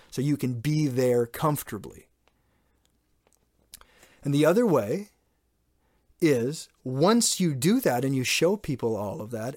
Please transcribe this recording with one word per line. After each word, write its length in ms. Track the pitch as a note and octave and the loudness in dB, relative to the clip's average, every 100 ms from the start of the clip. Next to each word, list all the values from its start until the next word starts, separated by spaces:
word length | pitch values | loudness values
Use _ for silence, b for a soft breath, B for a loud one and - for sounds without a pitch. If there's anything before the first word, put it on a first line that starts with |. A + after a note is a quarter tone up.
| b | b
so 100 | - | -4
you 160 | C#3 D3 | -2 -2
can 240 | C3 A#2+ | -2 -4
be 240 | D3 D3+ D3+ | -2 0 0
there 400 | B2 B2+ A#2+ A#2 | 2 2 2 0
comfortably. 800 | - D#3+ D3 - G#2 - - - _ _ _ _ _ _ _ _ _ _ _ _ _ _ _ _ - b b b b | -2 -2 -2 -6 -12 -14 -20 -20 _ _ _ _ _ _ _ _ _ _ _ _ _ _ _ _ -20 b b b b
And 120 | C#3+ | -2
the 120 | C#3+ D3+ | 2 4
other 200 | F#3+ A#3+ | 4 4
way 460 | D3 G#2 D#3+ G#3 _ _ _ _ _ _ _ _ _ _ _ | 2 0 -4 -8 _ _ _ _ _ _ _ _ _ _ _
is, 480 | E3 B2+ A#2 D#3+ - _ | 2 2 0 -6 -12 _
once 560 | C3 C3 E3+ A#3 A3+ - | -8 0 4 4 2 0
you 160 | F3+ C3+ | 0 0
do 240 | D3 B3 | 2 2
that 240 | F3+ B2+ | 2 0
and 100 | C3+ | 0
you 120 | C3+ B2+ | 0 0
show 320 | - E3 G#3 | 0 2 0
people 400 | - C3 A#2 G#2+ | -4 -4 -2 -2
all 240 | G2+ E2 | -4 -8
of 100 | G#2+ | -8
that 240 | A#2 A2+ | -8 -8